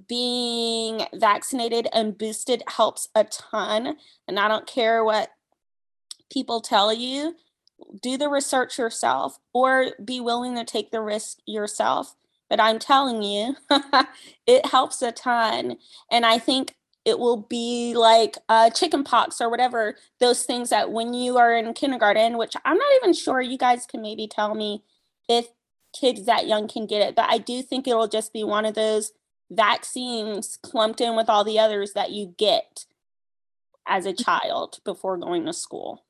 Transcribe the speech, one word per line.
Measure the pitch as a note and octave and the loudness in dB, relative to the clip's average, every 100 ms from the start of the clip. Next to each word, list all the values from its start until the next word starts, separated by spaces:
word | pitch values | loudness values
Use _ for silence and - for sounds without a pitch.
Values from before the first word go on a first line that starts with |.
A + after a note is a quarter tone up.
| F#3+ | -8
being | A#3+ B3 B3 A#3+ A#3 A#3 A3+ A3+ A3 - | -4 -2 -2 -2 -2 -2 -2 -4 -6 -8
vaccinated | - G#3+ G#3 - C4 A#3 A#3 A3+ | 0 2 2 -2 -4 -2 -2 0
and | A3+ G#3+ F#3+ | -2 -2 -4
boosted | A3 G#3+ - A3+ - | -8 -6 -4 -4 -2
helps | - A3 - - A3 | 0 0 0 -2 0
a | |
ton. | G#3+ - - G#3+ G3+ G#3+ C4 D4+ - _ - | 0 -4 -8 -6 -2 -2 -4 -8 -16 _ -6
And | G3 | -2
I | G#3 | 0
don't | G#3+ - | -2 -4
care | - A3+ A3+ A3 | -2 0 2 2
what | G#3+ - _ _ _ _ _ _ _ _ - _ | 0 -4 _ _ _ _ _ _ _ _ -20 _
people | C4+ A#3+ A#3 | -6 -4 -6
tell | A3 A3 G#3 | 0 2 2
you, | A#3 B3 C4+ D#4 E4+ _ _ _ _ - G3 | 0 -4 -6 -6 -8 _ _ _ _ -20 -10
do | B3 C4 | -6 -4
the | D4 | -2
research | C#4+ C#4 C4 B3 - | -2 0 -2 -2 -4
yourself | A3+ - - C3+ - - _ | -6 -2 -2 0 -4 -10 _
or | B3 C4 C4 B3+ - | 0 2 2 0 -4
be | G3+ B3+ | -10 -6
willing | A#3+ A#3+ B3 A#3+ | -4 -4 -4 -8
to | A#3 | -6
take | A3+ G#3 | -6 -4
the | A3+ | -6
risk | G#3+ G#3+ - - - | -4 -6 -8 -14 -10
yourself. | G#3+ G#3 - A3 C3+ - _ _ _ _ | -8 -6 -2 0 -2 -4 _ _ _ _
But | G#3+ | 2
I'm | A3 A3 | 2 0
telling | - C4+ C4+ A3+ | 2 2 2 -2
you, | G3+ G3+ A#3 C#4 - | -4 -4 -4 -6 0
<laughs> | C#4 - C4 C#4 - - _ - | 0 2 2 2 -6 -20 _ 4
it | B3+ - | 4 4
helps | B3+ C4+ - | 2 2 -2
a | A#3+ | -6
ton. | - B3+ A#3+ A3 A3+ B3 - _ - _ | -4 -2 0 0 0 -4 -8 _ -20 _
And | A#3+ A#3 | 2 4
I | A#3 | 4
think | - C4 C4 - _ _ A3+ | 2 -2 -2 -12 _ _ 0
it | - | 2
will | A#3+ A#3 | 2 0
be | G#3 A#3+ A#3 A#3+ A#3+ A#3 | -4 -6 -4 -4 -2 4
like, | A3+ A3+ G#3+ - - | 6 6 4 -2 2
uh, | A3+ A3+ | 6 6
chicken | - F4 D#4 C#4 | 4 0 0 2
pox | A#3 - - | 2 2 -2
or | A#3+ | -2
whatever, | A#3 B3 A#3+ G#3+ - _ _ | 0 0 0 -2 -6 _ _
those | B3 B3 | 2 2
things | - B3 A#3+ | -2 -4 0
that | A3 - | 0 0
when | A3 A#3 | -4 -4
you | B3 B3 B3 | -4 0 4
are | A#3 A#3 | 6 4
in | A3+ | 0
kindergarten, | - C#4 B3+ C4 G#3+ A3+ A#3 | -2 -4 2 4 4 2 0
which | A3+ - - | -4 -4 0
I'm | F4 | 2
not | C#5+ C5 | 4 4
even | A4+ | 4
sure, | D#4+ - B3+ | 2 0 -2
you | B3+ C4 | -2 0
guys | B3 B3 - | 2 2 -2
can | B3 | -10
maybe | G#3+ G#3+ G#3+ | -10 -8 -8
tell | - G#3+ G#3+ | -4 -2 -2
me | G#3 G#3 - _ _ _ - | -4 -6 -12 _ _ _ 0
if | A#3 A#3 _ _ _ _ | 2 0 _ _ _ _
kids | - C4 C4 G3+ | -2 -2 0 0
that | G#3+ - | 0 2
young | G#3+ G#3+ | 0 -2
can | A#3+ G#3 | -6 -4
get | G#3 | 0
it, | G3 - | 2 2
but | - | 2
I | A#3 | 0
do | - B3 | -2 -8
think | B3+ C4 C4 | -6 -6 0
it'll | A3+ A3 | 0 0
just | A3 A3+ | -2 -6
be | A3 | -6
one | G#3 G#3 G#3+ | -2 -2 -2
of | |
those | G#3+ A3 G#3+ G#3+ - _ _ - | 0 0 0 -4 -12 _ _ -6
vaccines | F#3+ G#3 - - B3 B3 A#3 G#3+ G#3 - - | 2 2 2 -4 -8 -6 -6 -6 -6 -8 -14
clumped | - A#3 A3 A3 | -6 0 0 0
in | A#3 A3+ | 0 0
with | A3+ | 2
all | G#3+ G#3 | 2 2
the | G#3+ | 2
others | A3 G#3 G3+ | 2 0 -4
that | G3+ F#3+ | -4 -6
you | G#3 F#3+ - | -6 -10 -2
get | G#3 E3 - - - _ _ _ _ _ _ _ _ _ - | 2 2 -2 -14 -20 _ _ _ _ _ _ _ _ _ -4
as | F#3+ F#3 | -4 -2
a | |
child | F#3 A#3 E3+ - - - - | -4 0 0 -2 -4 -6 -10
before | - - F#3+ F#3 | -12 -8 -6 -6
going | - F3 D#3+ | -4 -4 -4
to | |
school. | F3 - - - - | -8 -10 -12 -12 -14